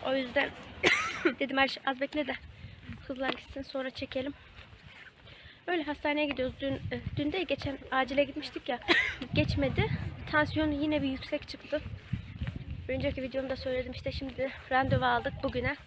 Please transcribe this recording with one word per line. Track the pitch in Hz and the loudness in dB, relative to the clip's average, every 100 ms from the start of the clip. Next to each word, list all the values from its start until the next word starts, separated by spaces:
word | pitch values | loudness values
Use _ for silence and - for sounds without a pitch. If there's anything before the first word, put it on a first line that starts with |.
| - | 2
O | 269 | 0
yüzden | 247 262 269 - - - - | 2 2 0 -4 -14 4 4
<coughs> | - - - 339 247 | 6 2 2 0 2
dedim | 277 269 | 0 4
Aliş | 269 - - | 4 4 -2
az | 254 | -2
bekle | 269 294 262 | 0 0 0
de | 262 - - - - - - - | -2 -8 -16 -16 -16 -14 -14 -8
kızlar | 254 262 | -4 -2
gitsin | 254 - 277 | -4 -6 -10
sonra | 269 269 262 | -6 -4 -4
çekelim. | 254 269 262 262 - - - - - - - - - - - - - - | -6 -6 -4 -4 -6 -16 -20 -18 -18 -18 -18 -18 -20 -20 -18 -20 -14 -2
Öyle | 349 | 0
hastaneye | 294 285 302 294 302 | 0 0 2 2 2
gidiyoruz. | 254 254 240 | 2 -2 -2
Dün, | 277 | -2
e, | 269 - 247 - - | -2 -2 -4 -4 0
dün | 294 | 0
de | 381 | 0
geçen | 330 277 294 269 - | 0 0 -2 -6 -2
acile | 262 254 269 | 0 2 4
gitmiştik | 277 302 277 330 - | 2 0 -6 -8 -4
ya. | 240 - - 480 | -4 4 4 4
<coughs> | - 254 | -4 0
Geçmedi. | - 202 - 269 - 427 - - - - | 2 4 4 2 4 2 2 -2 -6 2
Tansiyonu | 302 302 302 311 285 | 4 4 4 2 2
yine | 302 302 | 2 2
bir | 277 | 2
yüksek | 262 - 294 - | -2 -2 -4 -4
çıktı. | - - 302 - - - - - - - - - - - | -12 -2 -2 -2 -10 -4 -6 -4 -6 -6 -4 -8 -8 -4
Önceki | 262 277 269 | 0 0 -2
videomda | 262 262 262 262 | -2 -2 -2 -2
söyledim | 269 254 247 | 0 -2 -2
işte | 254 277 | -4 -4
şimdi | - 269 247 262 - - | -4 -6 -2 -4 -4 2
randevu | 262 269 262 | 4 6 6
aldık | 254 240 247 - | 6 4 2 -2
bugüne. | 269 240 247 285 | -2 0 -2 -4